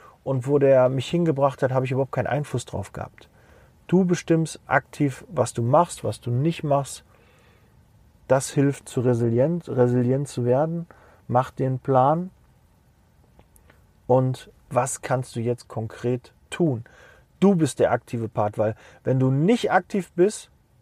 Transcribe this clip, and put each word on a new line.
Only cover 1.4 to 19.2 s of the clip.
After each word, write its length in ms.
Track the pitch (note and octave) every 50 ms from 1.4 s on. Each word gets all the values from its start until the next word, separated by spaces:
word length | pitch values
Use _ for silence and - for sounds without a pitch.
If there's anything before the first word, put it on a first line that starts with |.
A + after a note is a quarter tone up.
| C#3 C#3 C3 -
hat, 100 | C#3+ C3
habe 140 | B2+ C3 C3
ich 60 | B2+
überhaupt 220 | C3 C3 C3+ - -
keinen 140 | C3 A2
Einfluss 380 | - B2 C#3+ C#3+ - - A#2+ -
drauf 280 | - - A2+ G2 - -
gehabt. 360 | - - - - - - _ _ _ _ _ - - - _ _ _ _
Du 180 | - E3+ F#3 F#3+
bestimmst 540 | F3 F3 - - - E3 D#3+ D#3+ - - - -
aktiv, 600 | - - C#3 - _ - - D3 C#3 C3 - - -
was 240 | F#3 D3 A#2 - -
du 80 | A#2+
machst, 420 | A#2 A#2+ C#3+ D#3+ F3 - - - -
was 160 | G#2+ G#2+ -
du 120 | - B2
nicht 320 | A#2+ B2 C#3+ E3+ E3 - -
machst. 400 | D3 C#3 C#3 C3+ - - - - _ _ _ _ _ _ _ _ _ _ _ _ _ _ _ _ _ _ _ _ _ _ _ _
Das 220 | - C3 C3+ - -
hilft, 400 | - D3 C#3 C#3+ C#3 - - -
zu 120 | - C3
resilient, 680 | A2+ B2 B2 A#2 A#2+ A#2 A2+ A#2+ C3 D#3+ F3 E3+ - -
resilient 580 | B2 B2 B2 B2 B2 B2 A#2+ A#2+ B2+ C#3 C#3+
zu 180 | - - C3+ A#2+
werden. 420 | A#2+ B2 C#3 D#3 D#3+ E3+ E3+ E3+ - - - - - - _ _
Mach 240 | - A#2 B2 B2+ -
dir 160 | - - C3+
einen 120 | C3 C3 B2+
Plan. 520 | - - C3 B2+ B2+ C#3 D#3 E3+ F3+ F#3 - _ _ _ _ _ _ _ _ _ _ _ _ _ _ _ _ _ _ _ _ - _ _ _ _ _ - _ _ _ _ _ _ _
Und 420 | - B2+ C3 B2+ C3 B2+ - - - _ _ _ _
was 320 | C3 B2 B2 - - -
kannst 340 | - - C3+ C3 B2+ - -
du 40 | A#2+
jetzt 280 | A2+ A#2+ A#2+ - -
konkret 640 | - - A2 A2 A2 - - - A#2+ B2+ B2+ - - _ _ _ _
tun? 360 | - - F3 D#3 B2+ A2 - - - - - - - - _ _ _ _
Du 160 | F#3 G3 G3+
bist 240 | E3 D#3 B2+ - -
der 120 | G2+ D#2+
aktive 360 | A#2 A#2+ - - - A#2 A2+
Part, 300 | G#2+ - A#2 G#2 G#2 -
weil 180 | - G#2+ G#2+ A2+ - - - - _ _
wenn 160 | B2+ C3
du 100 | C3